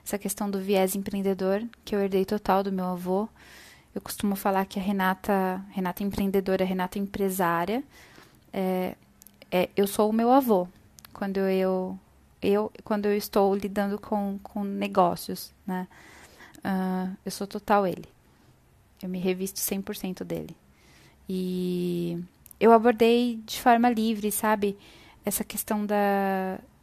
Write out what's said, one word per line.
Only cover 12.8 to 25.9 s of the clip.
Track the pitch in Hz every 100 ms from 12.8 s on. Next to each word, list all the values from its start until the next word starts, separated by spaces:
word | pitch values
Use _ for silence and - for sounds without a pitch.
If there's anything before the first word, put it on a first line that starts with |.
quando | - 208 208
eu | 202
estou | - 214 196 196
lidando | 202 208 202 208
com, | - 208 202 196
com | - 208
negócios, | 202 196 202 196 175 180 - 185 - _ -
né? | 185 185 - - - - - - -
Ah, | 196 190 185 185 185 190
eu | 196
sou | - 202
total | 208 - 208 185
ele. | 170 - _ _ _ _ _ _ _ _ -
Eu | 185
me | 185
revisto | 185 185 190 -
cem | - 196
por | 190 208
cento | 190 185
dele. | 175 165 156 - _ _ _ - - _ -
E | 185 185 180 180 180 175 175 170 170 180 _ - -
eu | 220
abordei | 226 240 220 226 240 247 226 220
de | -
forma | 254 233 240
livre, | 220 220 208 208
sabe? | - 214 214 202 196 - - - - -
Essa | -
questão | - - - 214
da, | 202